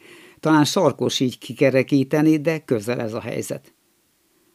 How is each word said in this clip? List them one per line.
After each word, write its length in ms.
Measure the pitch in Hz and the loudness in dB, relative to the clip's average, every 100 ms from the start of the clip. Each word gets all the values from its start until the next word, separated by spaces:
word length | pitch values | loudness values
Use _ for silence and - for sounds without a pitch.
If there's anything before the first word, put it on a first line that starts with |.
| - - - _ | -20 -20 -20 _
Talán 240 | 156 156 | 2 4
sarkos 560 | 147 202 156 - 120 - | 4 2 2 2 -2 -2
így 180 | 127 - | -2 -4
kikerekíteni, 1040 | - 117 135 131 127 143 135 151 156 156 | -12 0 2 2 2 0 0 2 2 2
de 180 | 151 160 | 0 -4
közel 420 | - 117 107 127 | -2 -4 -2 -6
ez 120 | 110 | -6
a 80 | 113 | -8
helyzet. 540 | 113 - - 135 - _ _ _ _ _ _ _ _ | -8 -8 -8 -12 -14 _ _ _ _ _ _ _ _